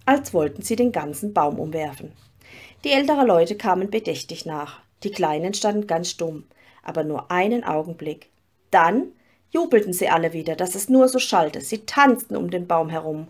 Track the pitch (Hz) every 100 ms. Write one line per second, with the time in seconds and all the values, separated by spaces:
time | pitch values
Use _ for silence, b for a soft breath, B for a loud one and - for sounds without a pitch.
0 | - 277 285 175 151 - - 220 247 180
1 | 147 147 208 208 147 - 160 160 151 135
2 | - - _ _ B B B B 294 277
3 | 285 294 247 170 170 208 220 180 202 214
4 | 196 143 - 165 165 151 147 - _ _
5 | 202 202 160 151 180 202 214 208 208 165
6 | 175 - 165 151 - b b b - 165
7 | 156 147 - 180 202 240 - 156 160 170
8 | 151 151 _ _ _ _ _ 185 165 220
9 | 370 b b b b 330 339 220 202 175
10 | 190 165 165 165 160 160 180 196 - 262
11 | 254 254 - 196 156 - - 220 - 285
12 | 277 233 - 208 175 180 175 165 160 160
13 | 160 156